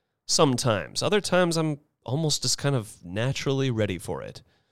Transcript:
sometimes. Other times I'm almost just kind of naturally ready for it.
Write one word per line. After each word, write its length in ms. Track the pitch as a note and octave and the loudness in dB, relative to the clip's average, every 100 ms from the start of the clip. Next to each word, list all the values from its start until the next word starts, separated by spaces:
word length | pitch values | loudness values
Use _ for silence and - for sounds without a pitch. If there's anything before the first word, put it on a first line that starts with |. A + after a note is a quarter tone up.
| _ _ - | _ _ -2
sometimes. 760 | - D3+ B2 B2+ G#2 C2 G1+ | 4 4 4 2 0 -2 -4
Other 160 | C3+ G#3 | 0 0
times 360 | - F3+ F3 E3 | 2 2 2 2
I'm 220 | D#3 C#3+ _ _ | -2 -4 _ _
almost 400 | - C#3 D#3 - | -6 -2 0 0
just 140 | B2+ - | -2 0
kind 180 | C#3+ | 0
of 220 | C3+ G#2 - | 0 -4 -12
naturally 640 | E2+ G2 B2+ C3+ C#3+ C3+ C3+ | -8 -4 -2 -2 -2 0 0
ready 280 | A2 G#2 F2+ | 0 -2 -2
for 240 | - C#2 | -6 -8
it. 200 | G#1 - - _ _ | -8 -14 -20 _ _